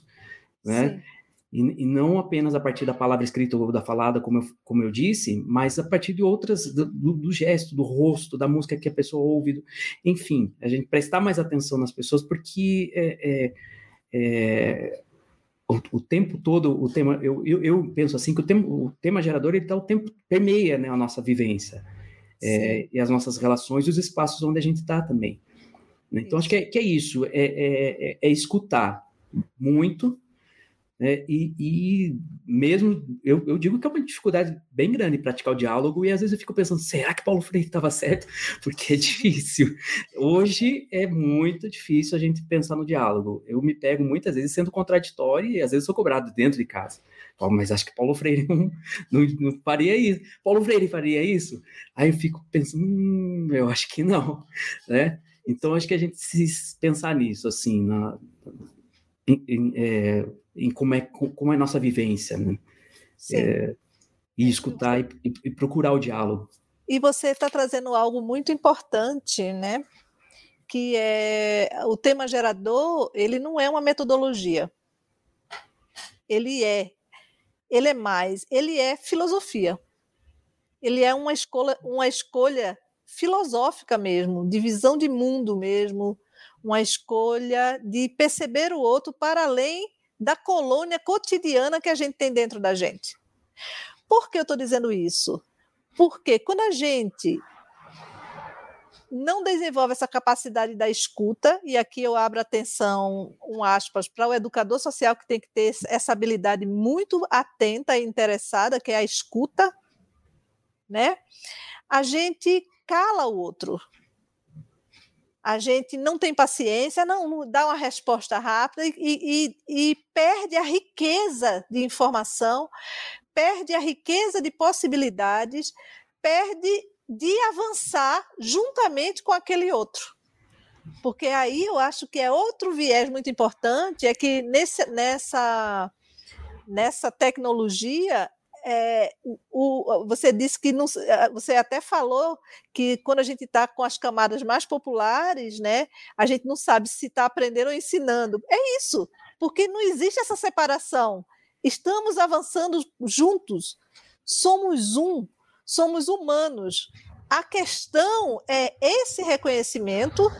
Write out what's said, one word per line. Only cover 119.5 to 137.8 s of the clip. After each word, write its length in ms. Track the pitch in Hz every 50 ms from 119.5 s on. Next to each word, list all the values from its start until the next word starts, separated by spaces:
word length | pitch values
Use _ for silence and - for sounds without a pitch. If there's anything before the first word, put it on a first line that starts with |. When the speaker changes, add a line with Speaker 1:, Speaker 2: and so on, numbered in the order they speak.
| - _ _ -
Speaker 2:
e, 220 | 294 285 294 302
e 60 | 302 - _ _ -
perde 440 | 330 320 339 403 403 415 339 320
a 60 | 330 311
riqueza 1000 | 294 320 392 - _ _ - 311 311 330 392 415 403 277 233 247 233 190 185 185 -
de 140 | 220 247 247
informação, 840 | 247 - - 262 254 247 220 220 - - - 240 226 240 262 311 - - - - - - - - - - - _ _ -
perde 400 | 302 311 349 403 359 359 285 339
a 60 | 330
riqueza 640 | 285 320 277 - _ - 320 381 440 403 - 392 269
de 80 | 302
possibilidades, 1200 | - - 320 339 370 - - 277 269 285 269 240 185 185 202 196 202 214 233 233 262 294 294 - - _ - - - - _ _ _ _
perde 640 | - 311 320 349 403 392 415 330 359 381 403 403 - - _ _ _ -
de 320 | 233 214 302 339 392 453 494
avançar 800 | 440 359 339 440 440 427 - - - - 285 269 269 294 370 - _ _ -
juntamente 840 | 226 226 262 370 453 539 539 508 453 359 294 269 302 381 370 - -
com 100 | - -
aquele 400 | 359 - - 370 349 349 359 359
outro. 420 | 226 214 - - - - - - _ _ _ _ _ _ _ _ _ _ _ _ _ _ 160 - - -
Porque 260 | 254 - - 320 262
aí 360 | 269 269 262 240 262 302 370
eu 140 | 415 415 269
acho 280 | 262 277 302 - 302
que 120 | - - 294
é 120 | 262 254
outro 420 | 262 330 415 453 453 - 415 381 339
viés 360 | 294 302 269 240 240 240 277
muito 220 | 262 262 254 269
importante, 760 | 247 - 233 208 - _ - 233 247 285 359 381 339 - -
é 80 | 240 233
que 280 | - - 277 269 262 247
nesse, 420 | 240 254 285 349 330 - - - 247
nessa, 1000 | 233 233 240 254 262 277 - - - 254 240 233 233 226 220 208 202 196 185 190 _ _ _ _ _ _ _ - - - - - - - _
nessa 440 | 214 196 202 226 247 - - - 247
tecnologia, 1200 | - - 285 254 254 277 247 247 240 233 220 214 190 185